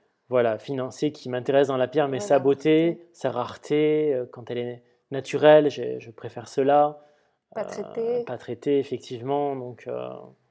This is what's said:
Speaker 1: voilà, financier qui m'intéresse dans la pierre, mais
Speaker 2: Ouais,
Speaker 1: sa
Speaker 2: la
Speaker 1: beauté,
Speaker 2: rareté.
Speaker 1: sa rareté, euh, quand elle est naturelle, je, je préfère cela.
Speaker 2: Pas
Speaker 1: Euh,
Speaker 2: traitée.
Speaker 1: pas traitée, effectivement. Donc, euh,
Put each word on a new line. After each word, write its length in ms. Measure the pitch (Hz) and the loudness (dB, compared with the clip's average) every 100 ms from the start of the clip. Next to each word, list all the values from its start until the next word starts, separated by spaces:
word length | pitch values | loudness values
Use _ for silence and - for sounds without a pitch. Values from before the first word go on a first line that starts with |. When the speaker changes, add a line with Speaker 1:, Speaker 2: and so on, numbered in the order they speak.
| _ _ - | _ _ -2
Speaker 1:
voilà, 280 | 123 117 107 | 0 2 -2
financier 520 | - 135 127 - 151 | -6 -8 -6 -4 -4
qui 180 | 147 127 | -4 -6
m'intéresse 380 | 123 120 139 139 | -6 2 4 4
dans 100 | 135 | 2
la 120 | 127 | 0
pierre, 180 | 151 143 | 0 0
mais 120 | 131 | -2
Speaker 2:
Ouais, 80 | - | 0
Speaker 1:
sa 80 | |
Speaker 2:
la 60 | 139 | 2
Speaker 1:
beauté, 460 | 131 139 151 156 165 | 4 2 4 4 2
Speaker 2:
rareté. 180 | - - | -2 -12
Speaker 1:
sa 180 | - 131 | -8 -6
rareté, 800 | 120 120 - - 151 151 151 151 | -4 -6 -8 -2 0 2 2 0
euh, 120 | 127 123 | -2 -6
quand 200 | 127 113 | -12 -8
elle 60 | 120 | -6
est 240 | 120 123 _ _ - | -6 -10 _ _ -10
naturelle, 580 | 135 131 139 151 151 147 | -8 -4 4 8 8 6
je, 300 | 127 123 127 | 0 -6 -8
je 120 | 120 | -12
préfère 340 | - 117 120 113 | -14 -14 -12 -8
cela. 560 | - 135 147 147 151 _ _ _ _ _ | 0 4 4 4 -2 _ _ _ _ _
Speaker 2:
Pas 80 | 220 | -10
Speaker 1:
Euh, 20 | |
Speaker 2:
traitée. 600 | - - - - 226 240 | -10 -10 -10 -6 -4 -4
Speaker 1:
pas 140 | 233 123 | -6 -10
traitée, 400 | - 120 147 139 | -10 -6 0 0
effectivement. 800 | 131 123 - 120 127 143 143 135 | 0 -6 -10 -10 -4 -2 -2 -6
Donc, 320 | 123 120 123 | -10 -14 -10
euh, 200 | 123 123 123 131 131 _ | -10 -10 -14 -18 _ _